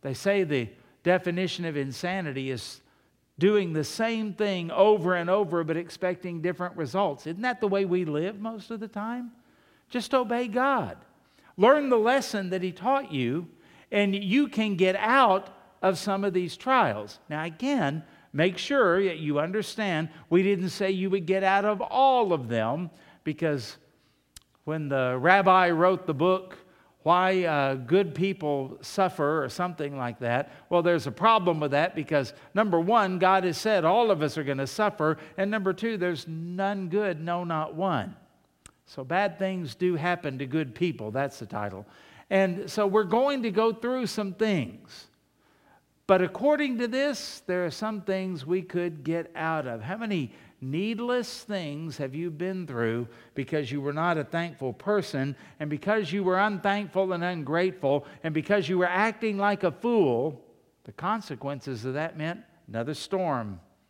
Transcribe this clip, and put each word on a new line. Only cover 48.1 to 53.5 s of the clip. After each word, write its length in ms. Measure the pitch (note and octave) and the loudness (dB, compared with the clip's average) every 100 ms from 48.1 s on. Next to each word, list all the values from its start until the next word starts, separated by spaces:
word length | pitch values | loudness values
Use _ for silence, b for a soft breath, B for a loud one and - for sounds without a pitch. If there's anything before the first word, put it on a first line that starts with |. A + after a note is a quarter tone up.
| F#3+ F#3+ F3 | -4 -4 -6
we 180 | C3+ F#3 | -2 -2
could 420 | F#3 F3 F3 D#3 | -2 -4 -4 -6
get 260 | C#3+ E3+ E3 E3 | -4 -4 -4 -4
out 300 | D#3+ D#3+ C3 | -2 -2 -4
of. 140 | A#2 | -8
How 160 | A2 G3+ | -8 -8
many 360 | A3+ F#3+ B2+ B B B | -4 -4 -4 B B B
needless 840 | C3 D3+ G#3 A3 A#3+ B3 A#3+ - | -6 -4 -2 -4 -2 -2 -4 -10
things 520 | - G3+ D#3 D3 D#3+ C#3+ | -8 -6 -6 -8 -10 -8
have 180 | C#3 | -8
you 160 | C#3 F3 | -6 -8
been 360 | D3+ F3+ F#3+ E3+ | -6 -6 -6 -6
through 400 | B2 A#2 A#2 A#2 B B | -2 0 -2 -6 B B
because 360 | - C3+ | -8 -4